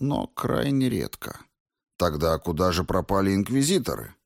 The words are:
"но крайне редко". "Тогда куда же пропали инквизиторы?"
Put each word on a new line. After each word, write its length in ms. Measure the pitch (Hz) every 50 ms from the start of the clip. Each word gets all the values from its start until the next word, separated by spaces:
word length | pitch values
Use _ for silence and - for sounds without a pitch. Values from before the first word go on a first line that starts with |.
"но 260 | 131 143 143 50 -
крайне 600 | - - - - - - - - 139 139 135 131 123
редко". 500 | 117 85 58 - - - - - - - - _ _ _ _ _ _ _ _ _ _ -
"Тогда 400 | 90 87 76 73 82 80 80 78
куда 340 | - 87 82 76 92 92
же 100 | 82 87
пропали 520 | 85 - 95 92 - - 98 98 98 98 98
инквизиторы?" 800 | 98 101 101 123 135 139 151 196 170 117 - 64 - 53 - - _ _